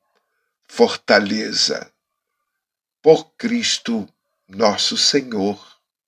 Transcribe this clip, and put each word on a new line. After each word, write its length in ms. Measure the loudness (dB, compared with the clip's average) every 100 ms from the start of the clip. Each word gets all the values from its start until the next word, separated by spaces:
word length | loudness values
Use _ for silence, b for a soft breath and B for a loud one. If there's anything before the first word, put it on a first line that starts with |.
| _ _ _ _ _ _ _
fortaleza. 1300 | 2 2 2 2 2 2 -4 -6 -4 -4 -4 -12 _ _ _ _ _ _ _ _ _ _ _
Por 300 | 4 4 2 -10
Cristo 760 | -4 -2 -2 -4 -4 -6 -8 _ _ _ _
nosso 500 | 0 0 0 -2 -2
Senhor. 840 | 0 0 -2 -4 -4 -4 -12 _ _ _